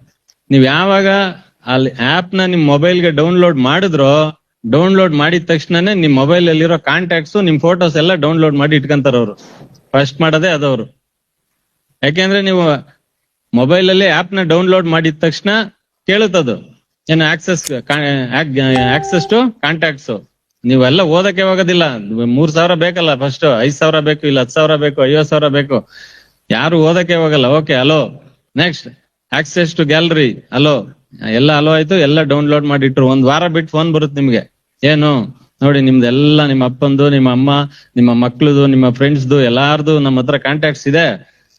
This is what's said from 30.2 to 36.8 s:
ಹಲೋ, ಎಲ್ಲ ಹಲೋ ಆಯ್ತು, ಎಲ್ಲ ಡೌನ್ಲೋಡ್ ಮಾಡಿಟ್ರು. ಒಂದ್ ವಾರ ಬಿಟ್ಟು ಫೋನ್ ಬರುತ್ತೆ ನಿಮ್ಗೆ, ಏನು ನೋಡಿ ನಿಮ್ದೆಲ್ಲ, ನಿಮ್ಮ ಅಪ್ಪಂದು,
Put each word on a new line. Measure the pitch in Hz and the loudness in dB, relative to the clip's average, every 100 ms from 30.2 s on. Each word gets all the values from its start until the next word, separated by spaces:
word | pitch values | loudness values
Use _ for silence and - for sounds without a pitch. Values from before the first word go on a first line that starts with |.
| 131 98 - | 0 -2 -8
ಹಲೋ, | 127 151 135 95 - _ - 110 | 0 0 0 -4 -18 _ -16 -4
ಎಲ್ಲ | 113 143 | 0 2
ಹಲೋ | 151 151 | 2 2
ಆಯ್ತು, | 160 156 190 | 0 0 0
ಎಲ್ಲ | 143 156 | 2 2
ಡೌನ್ಲೋಡ್ | 151 147 147 147 147 | 0 0 0 0 0
ಮಾಡಿಟ್ರು. | 143 135 131 131 | 0 0 2 2
ಒಂದ್ | 135 131 | 2 2
ವಾರ | 151 175 | 0 0
ಬಿಟ್ಟು | 165 160 | -2 -4
ಫೋನ್ | 156 165 | -2 0
ಬರುತ್ತೆ | 156 151 143 | 0 -2 -2
ನಿಮ್ಗೆ, | 139 113 - _ _ - | 0 -2 -4 _ _ -4
ಏನು | 139 151 151 135 107 - _ - | 0 2 2 0 -4 -10 _ -2
ನೋಡಿ | 135 139 | 0 2
ನಿಮ್ದೆಲ್ಲ, | 131 131 120 127 147 151 147 | 4 4 2 2 2 2 2
ನಿಮ್ಮ | 135 127 | 0 -2
ಅಪ್ಪಂದು, | 127 | -2